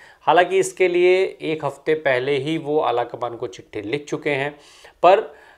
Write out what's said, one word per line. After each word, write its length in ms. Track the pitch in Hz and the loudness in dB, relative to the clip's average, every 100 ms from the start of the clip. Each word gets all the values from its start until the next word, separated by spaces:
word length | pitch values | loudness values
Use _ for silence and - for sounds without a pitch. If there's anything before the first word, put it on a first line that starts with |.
| - _ | -20 _
हालांकि 380 | - 165 175 190 | 0 2 4 2
इसके 280 | 185 - 185 | -2 0 0
लिए 500 | 175 180 185 190 - | 2 4 2 0 -6
एक 240 | 147 156 143 | -8 -6 -8
हफ्ते 280 | - - | -8 -4
पहले 440 | 156 147 127 135 143 | -2 0 0 0 -2
ही 200 | 143 160 | -2 -6
वो 220 | 139 151 | -2 -2
आला 240 | 120 120 | 0 -2
कमान 320 | 120 120 120 117 | -4 -6 -10 -8
को 120 | 120 | -12
चिट्ठी 340 | - - 107 | -12 -14 -12
लिख 240 | 101 147 - | -8 -8 -6
चुके 240 | 147 151 | -8 -4
हैं, 300 | 139 143 - _ _ - _ | -4 -4 -8 _ _ -20 _
पर, 320 | 170 202 - - - | 6 6 2 -10 -20